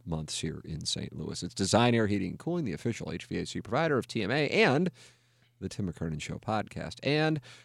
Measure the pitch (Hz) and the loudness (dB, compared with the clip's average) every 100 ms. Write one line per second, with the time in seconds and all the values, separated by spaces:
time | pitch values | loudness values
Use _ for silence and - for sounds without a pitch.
0 | 87 80 78 - 80 - - 78 - - | -4 -4 -4 -4 -4 -6 -8 -6 -4 -4
1 | 73 76 78 - 85 - 98 104 120 117 | -6 -6 -8 -6 -6 -2 4 6 6 6
2 | 104 101 92 - - 175 127 - 120 110 | 4 2 -2 -4 -4 -2 -2 -2 -4 -4
3 | - 85 - 87 85 95 95 120 165 131 | -6 -8 -4 -4 -4 -6 -2 0 2 2
4 | - 120 98 139 147 175 214 135 185 - | 0 -2 0 2 2 4 6 6 2 -2
5 | - _ _ _ _ _ 95 - 95 - | -14 _ _ _ _ _ -8 -4 -4 -2
6 | 82 76 - - - 107 98 - 73 - | -4 -4 -6 -6 -2 -2 -4 -8 -10 -4
7 | - 151 156 156 - - | 0 2 2 0 -4 -16